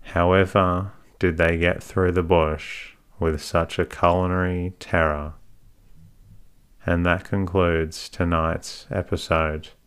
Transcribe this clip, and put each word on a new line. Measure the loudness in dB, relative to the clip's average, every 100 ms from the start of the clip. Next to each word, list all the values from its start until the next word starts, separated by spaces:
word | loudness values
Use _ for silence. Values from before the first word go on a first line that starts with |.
However | -4 0 4 4 4 2 2 0 -4 -12 -20 _
did | -2 2
they | 2 2
get | 0 0
through | -4 0 0
the | 0
bush | 2 2 2 -2 -8 -16 -16 -20 _ -4
with | -2 -2
such | -2 -2 -2 -2
a | -4
culinary | 2 2 2 0 0 -2 -2 -6 -8
terror? | -2 2 2 0 -6 -12 -20 -20 -20 -20 -20 -20 -20 -20 -20 -20 -20 -20 _ -10 -2
And | 0 2
that | 0
concludes | -2 -4 0 2 2 2 -2 -8 -16
tonight's | -4 0 2 0 -4 -8 -16 -8
episode. | -6 -4 -6 -2 0 0 -4 -10 -20